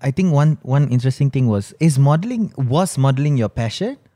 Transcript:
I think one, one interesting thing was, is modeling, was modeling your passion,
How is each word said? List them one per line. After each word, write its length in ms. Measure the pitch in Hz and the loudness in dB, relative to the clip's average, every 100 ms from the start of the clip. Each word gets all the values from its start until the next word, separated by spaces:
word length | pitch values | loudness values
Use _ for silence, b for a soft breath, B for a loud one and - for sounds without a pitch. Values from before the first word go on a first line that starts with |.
I 80 | 135 | -6
think 200 | 131 185 | 0 0
one, 260 | 143 151 151 | 2 2 0
one 280 | 127 135 143 | -2 0 2
interesting 400 | 123 131 - 139 | 0 -2 0 0
thing 180 | 135 123 | 0 0
was, 240 | 101 - - | 0 -4 -2
is 180 | 160 131 | 0 4
modeling, 540 | 139 160 220 240 202 - | 2 2 -2 -4 -6 -4
was 400 | 123 143 190 - | -2 0 -2 0
modeling 400 | 135 135 147 135 | 0 2 0 0
your 100 | 107 | -2
passion, 480 | - 117 - 214 277 _ | -2 -6 -4 -8 -8 _